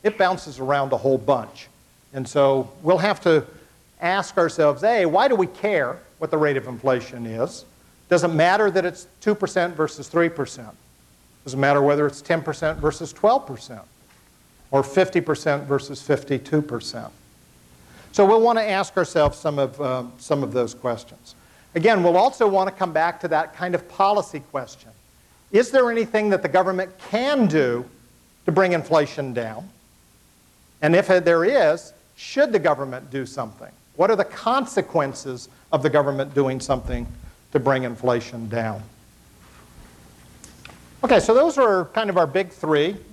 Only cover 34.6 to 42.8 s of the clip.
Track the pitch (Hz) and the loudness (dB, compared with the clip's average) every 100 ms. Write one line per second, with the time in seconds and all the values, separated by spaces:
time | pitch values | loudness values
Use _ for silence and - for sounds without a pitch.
34.6 | 247 202 - 165 139 - 139 123 - _ | -2 -4 -2 -2 -2 -6 -12 -12 -14 _
35.6 | - 151 143 147 143 139 139 139 135 131 | -4 0 2 2 2 -2 -4 -2 -2 -2
36.6 | 135 127 - 123 120 - - - _ 143 | -4 -4 -4 -8 -8 -14 -20 -20 _ -2
37.6 | 131 131 127 113 123 120 - 117 110 117 | 0 0 -2 -4 -2 -2 -4 -12 -8 -6
38.6 | 113 104 107 - _ _ _ _ - - | -6 -8 -12 -20 _ _ _ _ -20 -20
39.6 | - - - - - - - - - - | -20 -20 -20 -20 -20 -20 -20 -20 -20 -20
40.6 | - - - - 247 165 - 240 330 277 | -20 -20 -20 -6 4 4 6 4 4 4
41.6 | 233 190 165 220 214 180 151 180 185 - | 2 2 0 -4 -2 0 2 0 -4 -6
42.6 | 156 151 | 0 2